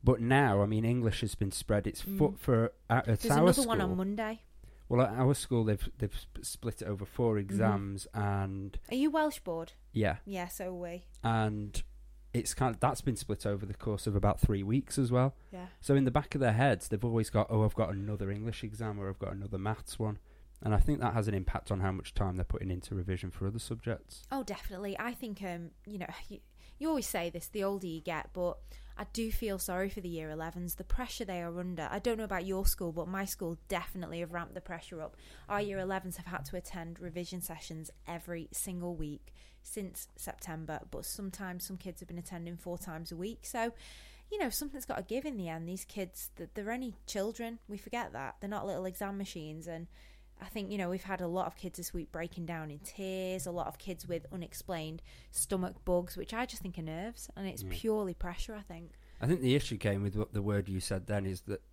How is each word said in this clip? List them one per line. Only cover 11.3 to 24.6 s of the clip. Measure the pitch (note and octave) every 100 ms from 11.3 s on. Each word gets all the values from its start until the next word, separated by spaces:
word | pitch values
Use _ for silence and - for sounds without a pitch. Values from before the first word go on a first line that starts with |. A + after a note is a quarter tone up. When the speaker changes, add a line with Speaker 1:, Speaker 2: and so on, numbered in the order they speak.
| A2+ A2 G#2+ G#2 - - - - - -
Speaker 1:
it's | C3+ -
kind | - C3
of, | A2+
that's | C3 C3
been | - A2+
split | - G#2 G#2+
over | G2+
the | G2
course | G2+ - G#2 -
of |
about | G2+ G2+ -
three | - G2+
weeks | G2 B2+ - -
as | B2+
well. | B2 C3 - -
Speaker 2:
Yeah. | F3+ F3+ -
Speaker 1:
So | -
in | C#3
the | C3
back | C3+ C#3+
of | D3
their | B2+
heads, | A2 C#3 G2+ -
they've | G#2
always | A#2 A2+ A2
got, | A2 G#2
"Oh, | A2
I've | G#2+ -
got | G2
another | G2 G2+ G#2 G2
English | G#2 A2+ A2
exam," | A2+ G#2 A2+ G2+
or, | G2
"I've | G2
got | F#2+
another | F#2+ G2 G2
maths | G2+ A2 - -
one." | A2 G#2 - - - -
And | G#2+
I | G#2
think | - D3
that | A#2+
has | A2+ G#2
an |
impact | G2 F2+ - -
on | G2
how | F#2+
much | F#2+ -
time | - G2 F2+
they're |
putting | F2+ - F#2+
into | F2+ -
revision | G2 F2+ F2+ F#2
for | - G2
other | A2+
subjects. | - A2+ A#2+ A2 - - -
Speaker 2:
Oh, | C4+
definitely. | B3+ G3